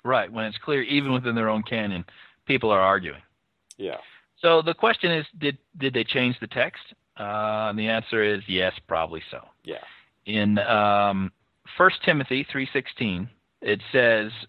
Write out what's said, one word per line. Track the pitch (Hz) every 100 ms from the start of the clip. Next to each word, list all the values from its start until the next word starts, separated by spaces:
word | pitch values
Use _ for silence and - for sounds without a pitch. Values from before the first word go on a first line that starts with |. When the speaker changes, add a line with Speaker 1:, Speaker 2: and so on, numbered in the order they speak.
Speaker 1:
Right, | 120 127 98
when | 113 110
it's | 107
clear, | - 139
even | 120 143 139
within | 127 120
their | 117 110
own | 107
canon, | 107 113 104 90 - - - _ -
people | 131 110
are | 98
arguing. | 95 98 82 73 _ _ _ _ - -
Speaker 2:
Yeah. | 95 64 - - _ _
Speaker 1:
So | 170 165
the | 160 165
question | 220 220 175
is, | 160 143 165
did, | 147 135 _ 165
did | 135 127
they |
change | 110 135 123 123
the | 110
text? | 123 147 - - - _ -
Uh, | 104 107 107 107 107
and | 107
the | 110
answer | 113 - 113
is | 104 101 104
yes, | 92 92 - -
probably | 82 80 80 -
so. | - - _
Speaker 2:
Yeah. | - 76 - - _ _ -
Speaker 1:
In, | 107 104 104
um, | 113 107 104 101 101 98 95 - _ _ - -
First | 185 -
Timothy | - 151 127 131 143
three | 135 131
sixteen, | 135 - - 113 87 110 - _ _
it | - 104 -
says, | 135 117 110 107 113